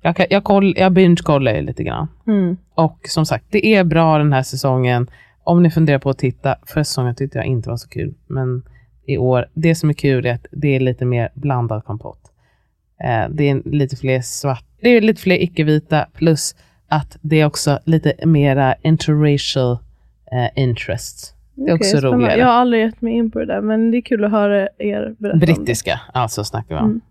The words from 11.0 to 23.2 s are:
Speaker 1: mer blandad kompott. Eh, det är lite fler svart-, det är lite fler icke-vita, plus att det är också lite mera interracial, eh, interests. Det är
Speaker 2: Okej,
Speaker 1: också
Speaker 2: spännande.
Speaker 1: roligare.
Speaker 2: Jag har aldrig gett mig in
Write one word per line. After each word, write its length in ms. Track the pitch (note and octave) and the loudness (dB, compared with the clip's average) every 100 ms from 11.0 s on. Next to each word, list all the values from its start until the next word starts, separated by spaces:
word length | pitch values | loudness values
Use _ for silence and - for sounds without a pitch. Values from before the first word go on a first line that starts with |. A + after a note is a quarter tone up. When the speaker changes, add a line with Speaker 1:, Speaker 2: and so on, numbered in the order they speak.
| B2 | -2
Speaker 1:
mer 240 | A#2+ A2+ | -2 -4
blandad 500 | - C#3 B2 A#2 A2 - | -6 -4 -4 -4 -6 -8
kompott. 460 | G#2+ - - _ _ _ _ _ _ _ _ | -12 -12 -20 _ _ _ _ _ _ _ _
Eh, 260 | - A#2 F#2+ | -4 -2 -2
det 200 | D3+ C#3+ | -2 0
är 120 | C3+ - | 0 -4
lite 260 | D3 C3+ C3 | -4 -4 -4
fler 240 | C3 C3 | -2 -2
svart-, 440 | B2 - C#3+ B2+ _ _ | -4 -6 -6 -6 _ _
det 80 | A#3+ | 4
är 120 | A#3 | 4
lite 200 | G#3+ G#3+ | 4 0
fler 140 | F#3+ F3+ | 0 0
icke-vita, 600 | F3 - D3+ D3+ - D3+ - | 0 -2 0 0 0 -2 -2
plus 420 | - E3 D3+ - - _ _ _ | 0 0 2 -2 -12 _ _ _
att 300 | D#3 - - | -4 -4 -12
det 200 | D3+ D#3 | 0 2
är 40 | D3+ | 2
också 340 | - - C#3+ - | 0 -2 -2 0
lite 280 | D#3+ D3+ - E3 | 0 0 0 2
mera 500 | D3+ C#3+ C3+ C3 B2+ | 4 4 2 2 0
interracial, 880 | D#3 D#3 - D3+ D3+ C#3+ - C3+ B2 A#2+ - _ _ _ _ | 0 0 0 2 2 0 -2 -2 -2 -4 -10 _ _ _ _
eh, 180 | B2+ A#2+ - | -4 -4 -2
interests. 680 | B2+ A2+ - A2 - - - _ _ - | -2 -4 -6 -8 -10 -18 -20 _ _ -8
Det 60 | |
är 40 | C4+ | -2
Speaker 2:
Okej, 80 | E3 | 0
Speaker 1:
också 220 | G3 D#3 | 0 0
Speaker 2:
spännande. 200 | C3+ B2+ | 2 2
Speaker 1:
roligare. 220 | A#2 - | 2 4
Speaker 2:
Jag 60 | B3 | 4
har 60 | |
aldrig 280 | A#3+ B3 A3+ A3+ | 4 2 2 -2
gett 160 | A3 | -4
mig 120 | A3+ | -4
in 180 | A#3 | -2